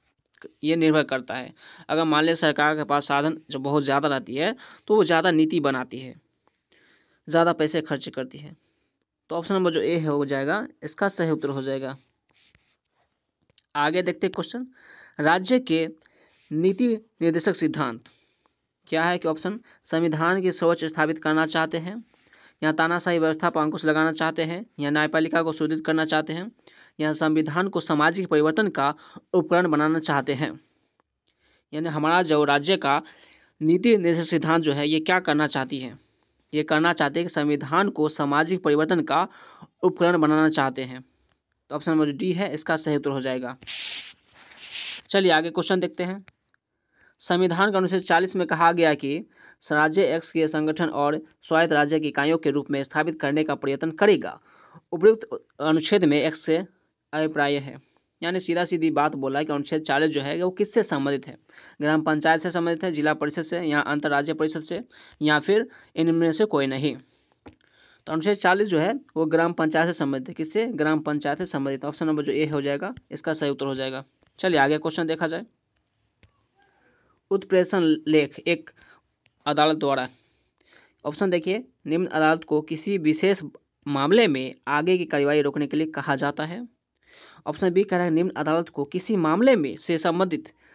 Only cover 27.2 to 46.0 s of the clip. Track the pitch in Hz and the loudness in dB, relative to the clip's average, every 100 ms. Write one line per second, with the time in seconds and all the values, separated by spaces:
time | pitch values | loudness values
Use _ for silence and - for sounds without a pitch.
27.2 | 160 156 156 160 190 180 - 151 156 185 | 0 2 0 -2 -2 -2 -2 2 2 2
28.2 | 175 151 156 160 208 143 139 151 - - | 0 2 2 2 0 0 -2 -2 -14 -20
29.2 | - 180 156 175 180 147 151 160 160 143 | 0 0 2 2 2 2 2 0 0 -2
30.2 | 131 135 151 156 _ _ _ _ _ _ | 0 -2 -4 -8 _ _ _ _ _ _
31.2 | _ _ _ _ - 151 165 151 156 175 | _ _ _ _ -12 -6 -4 0 2 4
32.2 | 165 151 143 143 147 190 139 143 156 - | 4 4 4 2 2 0 2 0 -2 -20
33.2 | - _ _ - 156 180 233 214 170 165 | -20 _ _ -4 2 4 4 4 4 0
34.2 | 160 165 160 170 151 139 147 160 156 185 | 0 0 2 2 2 0 0 0 2 0
35.2 | 180 147 151 143 131 139 127 101 _ _ | 2 0 0 -2 -4 -8 -10 -16 _ _
36.2 | _ _ - 151 151 156 170 165 143 165 | _ _ -6 -4 0 2 2 2 0 -2
37.2 | 170 156 147 147 139 165 202 - 151 151 | -4 -2 0 0 0 0 0 0 -2 0
38.2 | 143 143 160 185 170 147 156 175 - 147 | 0 2 0 0 2 2 2 0 0 0
39.2 | 190 - - - - - 180 180 175 175 | -2 -8 -20 -20 -20 -2 -2 2 2 4
40.2 | 151 156 156 156 135 131 131 127 - _ | 4 4 2 2 -2 -2 -10 -12 -18 _
41.2 | _ _ _ _ - 143 170 156 147 139 | _ _ _ _ -12 -8 0 0 0 -2
42.2 | 185 175 196 151 - 156 156 147 147 135 | -4 -2 -4 -6 -2 -2 0 -2 -2 -4
43.2 | 131 127 123 127 - - - - - - | -4 -6 -8 -12 -12 -10 -10 -12 -14 -20
44.2 | _ _ - - - - - - - 196 | _ _ -20 -20 -16 -12 -12 -12 -2 2
45.2 | 185 160 165 180 160 185 180 - | 4 4 2 -2 0 0 0 -4